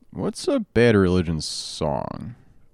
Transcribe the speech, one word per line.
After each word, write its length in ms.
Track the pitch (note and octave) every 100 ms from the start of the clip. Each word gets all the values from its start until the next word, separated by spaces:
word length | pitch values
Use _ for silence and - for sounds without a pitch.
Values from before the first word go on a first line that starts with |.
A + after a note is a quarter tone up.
| _
What's 360 | - G3 - -
a 140 | C#4
Bad 340 | G#3 - A#2+ G#2
Religion 460 | F#2 F#2 E2+ D#2
song? 920 | - - - - D2+ C2+ G1+ - - B2 - - -